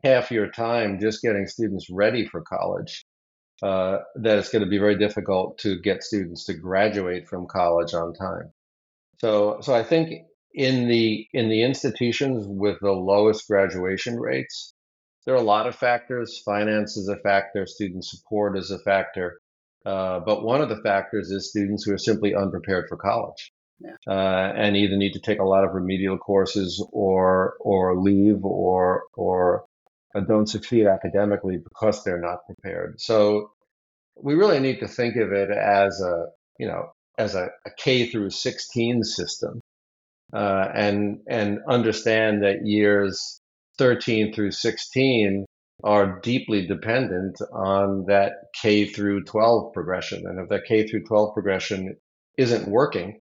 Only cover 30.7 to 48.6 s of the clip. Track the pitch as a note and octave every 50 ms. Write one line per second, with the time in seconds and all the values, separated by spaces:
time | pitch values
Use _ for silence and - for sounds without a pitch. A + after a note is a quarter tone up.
30.7 | B2 A#2 G#2+ G2+ F#2+ F#2+ - F#2 - G2 G#2 G#2 G2+ G2 - F#2+ F#2 F2 D#2+ -
31.7 | _ - A2 G#2+ G#2 - - G2+ F2+ F2 E2+ E2+ F2 F2+ - - F2+ _ - F#2+
32.7 | F2+ F2 F2+ F2 - - - - A2+ A2 G#2 G#2 G#2 G#2 G#2 - _ _ _ _
33.7 | _ _ _ _ _ _ _ _ _ - - C#3 D3 E3 G3 G#3+ F3 C#3 C3+ C3+
34.7 | B2+ C3 A#2 - - - B2 A#2 G#2+ A#2+ A2 F#2 G2 G2 G2 G2 G2+ G#2 G2+ G2+
35.7 | G2+ G2 G2 G2 F#2 G2 F#2+ F2+ F2 E2+ E2+ - - _ _ _ _ _ A2+ G#2
36.7 | E2+ E2+ - - _ _ _ _ _ - A2+ G#2 G2+ F#2 F2+ - - _ _ -
37.7 | - - - C#3+ C3 B2+ A#2+ A2 - A2+ G2+ F#2+ F2+ - - C3 A#2+ - - -
38.7 | - A#2+ A#2 A#2 B2 A#2+ A2 G#2+ - - F2+ - - - A#2 - - A#2+ - _
39.7 | _ _ _ _ _ _ _ _ _ _ _ _ - G#2+ G#2 G2+ G2 G2 F#2+ G2
40.7 | - G#2+ G#2 G#2 G2+ G2+ G#2 G2+ G2+ - - - B2+ A#2 G#2 G#2 G#2 G#2+ - -
41.7 | C3 B2 A2+ A2 G#2+ - - A#2 A2 A2 A2 A2 G#2+ G#2 G2+ G2+ G2 G2 - G#2+
42.7 | G#2 G#2 G#2 G#2 G#2 G2+ G2+ G2 F#2 - - - - _ _ _ _ _ _ _
43.7 | _ - C#3 B2+ A#2+ A#2+ - - A#2 A2 G#2+ G#2+ G#2+ - G#2+ G2 F#2+ - - A#2
44.7 | G#2 - - - - C3 C3 C3+ C3 A#2 G#2+ G2+ G2 G2 G2 - _ _ _ _
45.7 | _ _ - G#2 G#2 G#2 G2+ G2+ F#2 F#2 - A#2 B2 C3 - - A2 G2+ F#2 E2+
46.7 | G2 D#2+ - A2 A2+ B2+ C3 G2+ F#2 F2+ F#2+ G2 F2 - - - - - F#2+ F#2+
47.7 | G2 G2 G2+ G2 G2 G2 F#2 F2+ G2+ G2 G2 G2+ - - - - - -